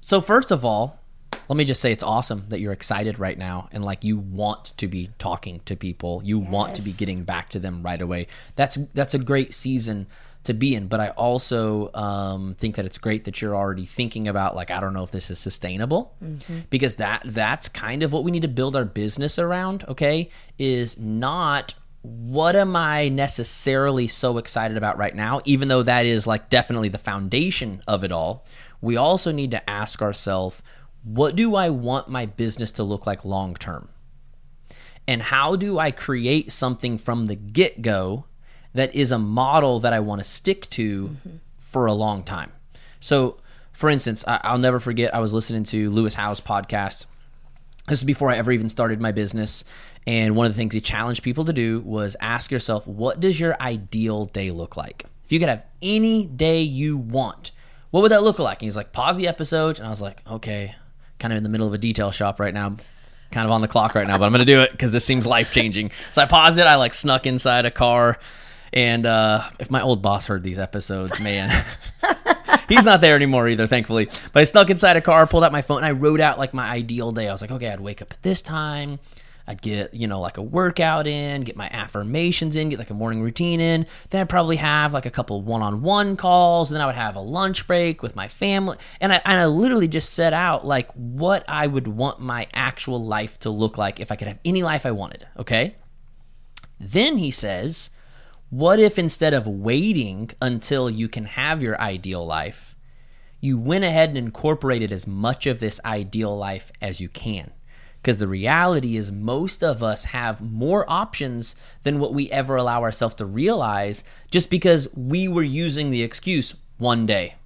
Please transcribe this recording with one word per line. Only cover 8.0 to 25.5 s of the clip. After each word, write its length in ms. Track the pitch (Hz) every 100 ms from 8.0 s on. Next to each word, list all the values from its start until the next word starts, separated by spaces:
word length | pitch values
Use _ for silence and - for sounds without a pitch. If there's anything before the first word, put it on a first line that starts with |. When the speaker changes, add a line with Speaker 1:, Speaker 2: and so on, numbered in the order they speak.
Speaker 1:
away. 260 | 87 90 87 - - -
That's, 220 | 139 - 143
that's 220 | - 139 143
a 40 |
great 340 | 123 139 131
season 520 | - 131 131 113 104 98 - - - -
to 80 |
be 220 | 113 135 120
in, 120 | 98
but 120 | 110
I 80 | 104
also, 800 | - 120 123 - 120 110 107 104
um, 600 | - 104 101 98 95 95 95
think 160 | 113 107
that 100 | 95
it's 120 | -
great 260 | 113 110
that 180 | 107 -
you're 140 | 107 101
already 300 | 98 95 90
thinking 420 | - 120 110 107
about, 300 | 101 95 92
like, 140 | 87
"I 100 | 90
don't 100 | 95
know 100 | 95
if 80 | 92
this 200 | 95 -
is 80 | 90
sustainable," 760 | - - 90 92 117 165 247 -
Speaker 2:
Mm-hmm. 320 | 160 151 - 165 165
Speaker 1:
because 260 | 135 131 110
that, 260 | 104 113
that's 460 | 127 110 110 139 -
kind 340 | - - 131
of 80 | 151
what 140 | 151 156
we 60 |
need 100 | 175
to 80 | 160
build 260 | 120 135 135
our 80 |
business 560 | 113 - 104 107 143 -
around, 460 | 170 180 185 190 -
okay, 420 | 131 147 156 165 - - -
is 380 | 135 127 120 113
not, 760 | 110 110 127 165 165 143 131 - - -
"What 560 | 117 117 117 131 160 190
am 180 | 196 175
I 320 | 160 151 147
necessarily 1000 | 135 139 - 117 - - 135 139 135 117
so 280 | - 127 120
excited 380 | 113 - 113 110
about 220 | 104 -
right 180 | 101 -
now?" 240 | 107 135
even 240 | -